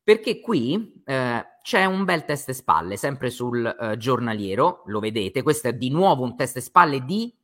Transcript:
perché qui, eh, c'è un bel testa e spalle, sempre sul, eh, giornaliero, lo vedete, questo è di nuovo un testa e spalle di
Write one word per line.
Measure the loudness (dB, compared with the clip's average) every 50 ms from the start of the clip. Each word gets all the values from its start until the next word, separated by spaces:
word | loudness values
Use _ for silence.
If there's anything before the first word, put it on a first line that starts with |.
perché | _ 6 4 4 6 -4 -4 -4
qui, | -4 -2 0 0 2 0 0 -2 -4 -6 -14 -20 _
eh, | -2 -2 0 0 0 -2 -4 -4 -8 _ _
c'è | _ 0 2 2 2
un | 4 2 0 0
bel | 0 0 -2 0
testa | -4 -6 -6 -4 -8 -8
e |
spalle, | -8 0 0 0 0 0 -4 -6
sempre | -4 -4 -4 -4 -2 -6 -6
sul, | -4 -4 -6 -4 -2 -2 -2
eh, | -2 -4 -4 -4 -6 -6
giornaliero, | -4 0 0 0 0 0 -2 -4 -4 -4 -4 0 2 2 2 2 -2 -10
lo | -6 -4 -2
vedete, | -2 -2 -2 -2 -4 -2 -2 -2 0
questo | 0 0 0 0 -4
è | -4
di | -2 -4 -2
nuovo | 0 2 4 4 4 2 0
un | -6 -2
testa | -4 -4 -4 -4 -8
e | -10
spalle | 2 _ 6 6 6 2 -4 -4
di | -4 -4 -4 -4 -6 _ _